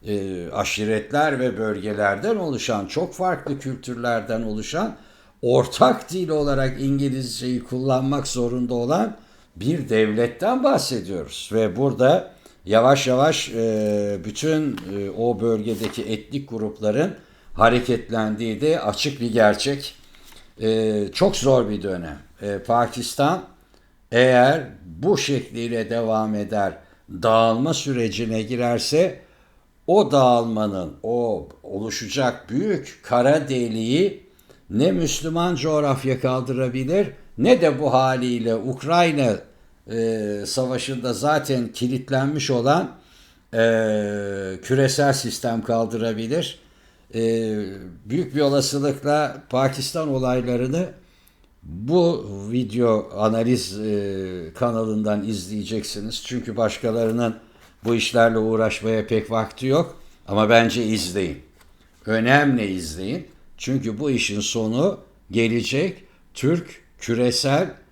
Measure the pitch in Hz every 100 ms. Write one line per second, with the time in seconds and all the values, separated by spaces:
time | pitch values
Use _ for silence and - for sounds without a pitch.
0 | 110 101 98 92 85 - 98 - 107 110
1 | 107 143 151 139 127 98 110 101 101 101
2 | 101 98 202 226 170 123 - 107 95 -
3 | 175 - 185 170 - 139 135 127 - 120
4 | 120 117 104 113 113 107 107 156 214 -
5 | - _ _ _ 123 131 127 - 135 -
6 | - 180 175 156 143 135 135 131 135 139
7 | 139 127 123 110 127 123 120 127 131 131
8 | 135 143 139 123 120 123 123 123 120 165
9 | 220 214 - _ _ - 110 160 127 110
10 | 107 107 120 - 196 254 277 196 - 120
11 | 90 92 67 - - 107 110 90 139 110
12 | 127 175 - - - _ - 107 123 139
13 | 131 127 147 156 - 113 113 110 107 104
14 | 101 101 87 104 151 156 151 101 90 101
15 | 98 95 117 107 113 113 107 104 107 120
16 | 107 107 - 139 139 113 107 - 107 110
17 | 180 - - _ - - 113 123 120 120
18 | - 113 107 107 117 107 151 165 104 101
19 | 151 135 120 113 107 104 135 139 - -
20 | - - - - - - 110 110 110 107
21 | 101 - 196 - 135 127 107 104 98 92
22 | 82 71 - - 101 101 - 117 117 120
23 | 117 - 143 185 - - _ _ _ _
24 | _ 117 127 123 127 160 127 92 90 80
25 | 143 180 - 139 - 113 117 117 110 117
26 | 113 110 110 104 101 107 98 85 - _
27 | _ 95 113 113 113 113 143 156 139 123
28 | 113 98 113 110 107 123 120 120 - 151
29 | 180 - - _ _ _ _ _ - 190
30 | 208 143 127 120 117 110 107 98 85 -
31 | 110 120 120 95 - - - 98 110 -
32 | 110 117 127 117 - 120 214 180 135 -
33 | - 123 123 151 135 131 120 110 113 139
34 | 196 - - _ _ - _ 101 156 185
35 | 160 - 160 165 175 165 147 151 147 135
36 | 135 127 135 127 131 127 131 127 131 180
37 | 202 - - - 165 254 165 131 147 127
38 | 131 131 123 120 113 113 117 131 135 170
39 | 170 147 127 95 - _ _ _ - 113
40 | 113 110 104 101 101 - 127 123 123 131
41 | 123 107 143 151 139 131 117 - 123 131
42 | 131 135 139 151 135 127 120 156 185 -
43 | _ _ - _ _ 113 113 113 110 107
44 | 104 104 101 98 95 95 - 131 135 135
45 | 143 135 120 - 123 117 110 113 113 113
46 | 113 110 113 151 - - _ _ _ _
47 | _ 113 113 113 113 107 98 98 90 85
48 | 101 139 180 135 143 139 139 143 143 139
49 | 143 147 147 - - 127 135 131 127 170
50 | 156 131 127 127 120 123 127 156 180 -
51 | _ _ _ _ _ _ 76 82 113 175
52 | 170 160 98 98 101 123 113 113 120 110
53 | - 104 107 113 117 123 87 98 107 104
54 | 101 95 95 92 80 - 123 113 113 107
55 | 107 104 101 104 90 104 90 110 - -
56 | 104 - - 123 120 110 110 - 120 113
57 | 113 113 120 113 - _ - _ 110 120
58 | - 123 117 113 110 110 110 - 110 110
59 | 107 113 107 113 110 - 131 139 151 -
60 | - - - 101 107 117 113 120 110 110
61 | 87 92 90 71 - _ - _ _ _
62 | - 110 117 139 143 123 104 92 82 78
63 | 95 160 160 - - - - 131 107 107
64 | 147 123 - 104 104 117 110 117 175 -
65 | - _ _ 104 117 117 - 135 185 -
66 | - _ _ - 131 170 170 - _ _
67 | - 117 123 120 139 143 180 - _